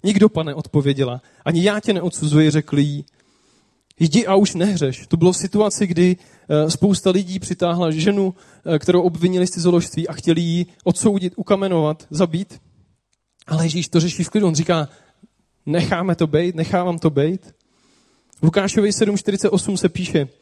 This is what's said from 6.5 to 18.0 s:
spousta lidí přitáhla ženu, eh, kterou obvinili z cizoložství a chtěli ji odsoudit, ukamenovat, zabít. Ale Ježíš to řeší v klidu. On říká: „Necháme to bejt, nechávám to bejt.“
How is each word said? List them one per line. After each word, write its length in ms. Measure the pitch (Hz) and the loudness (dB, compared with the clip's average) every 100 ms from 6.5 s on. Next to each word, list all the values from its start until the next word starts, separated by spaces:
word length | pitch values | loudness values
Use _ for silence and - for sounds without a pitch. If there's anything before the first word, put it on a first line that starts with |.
| 151 156 | 0 0
spousta 400 | - 202 185 190 | 0 0 2 2
lidí 280 | 185 180 190 | 0 -2 -8
přitáhla 520 | - 175 175 170 170 | -8 -4 -2 0 0
ženu, 420 | 156 185 202 190 180 _ _ - | 0 0 0 -2 -4 _ _ -4
eh, 140 | 156 | -2
kterou 220 | - 180 | 2 2
obvinili 460 | 180 160 180 185 180 | 2 0 0 0 -2
z 40 | |
cizoložství 560 | 185 170 175 170 - 170 | 0 2 2 0 -6 -8
a 60 | |
chtěli 280 | 156 - 165 | -4 0 0
ji 240 | 170 170 170 _ | 0 -2 -4 _
odsoudit, 500 | 180 175 226 196 180 - | -2 0 0 0 -4 -8
ukamenovat, 720 | - 196 196 170 151 156 - | -2 0 2 0 0 -4 -8
zabít. 520 | 151 175 160 202 - _ _ _ _ _ _ _ _ - | -2 -2 -2 -8 -16 _ _ _ _ _ _ _ _ -6
Ale 180 | 156 165 | -2 0
Ježíš 220 | 160 - | -2 0
to 120 | 170 | 0
řeší 240 | 170 - | 0 -4
v 60 | 170 | -2
klidu. 180 | 214 190 | 0 0
On 80 | 147 | 0
říká: 340 | 147 165 143 _ _ _ _ _ _ _ - | 0 -2 -2 _ _ _ _ _ _ _ -4
„Necháme 500 | 165 127 175 185 165 | -2 0 -2 -2 -2
to 120 | 156 | 0
bejt, 280 | 151 175 175 | 0 -2 -4
nechávám 440 | 190 190 180 165 | -2 -2 -2 -2
to 100 | 165 | -2
bejt.“ 460 | 139 156 185 - _ _ _ _ _ | 0 -2 -4 -12 _ _ _ _ _